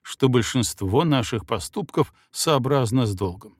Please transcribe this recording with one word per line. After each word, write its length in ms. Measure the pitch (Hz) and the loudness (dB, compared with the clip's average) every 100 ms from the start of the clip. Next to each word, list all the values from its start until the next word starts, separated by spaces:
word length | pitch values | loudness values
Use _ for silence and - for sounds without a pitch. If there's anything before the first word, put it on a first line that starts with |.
что 260 | - - 131 | -18 0 2
большинство 760 | 123 107 131 110 - 98 113 | 4 2 0 -2 -4 -2 2
наших 420 | 165 139 113 113 - | 2 2 0 -4 -4
поступков 640 | 113 - - - - 151 _ _ | -6 -6 -8 -4 -2 -2 _ _
сообразно 720 | - - 143 123 139 120 123 117 | -4 0 2 2 0 2 0 0
с 80 | |
долгом. 420 | 92 95 92 - _ | -2 -6 -6 -16 _